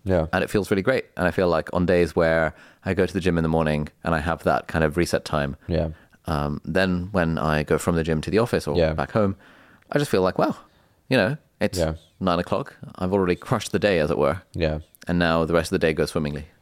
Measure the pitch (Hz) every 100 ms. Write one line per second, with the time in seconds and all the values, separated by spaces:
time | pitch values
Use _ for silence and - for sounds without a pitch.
0 | 98 90 80 92 87 107 92 98 95 127
1 | - - 87 90 90 80 - 90 90 90
2 | 85 90 82 80 78 - - _ - 92
3 | 90 95 87 85 82 80 78 76 76 -
4 | - 80 80 80 - 69 - 82 78 76
5 | 85 - - 78 71 69 - 82 80 80
6 | _ _ - 76 73 73 - 87 95 90
7 | 90 95 82 80 78 76 76 80 - 85
8 | 80 78 78 95 117 90 78 76 80 80
9 | 69 113 101 95 - - - _ - 143
10 | 147 101 92 - - 214 - _ _ _
11 | - 131 98 151 _ - 104 92 80 80
12 | - - 95 85 87 98 - - - -
13 | 92 98 90 87 - 113 - 95 104 90
14 | 76 64 71 90 - - 78 78 - _
15 | - 87 85 82 82 85 82 92 82 80
16 | 76 87 73 73 73 _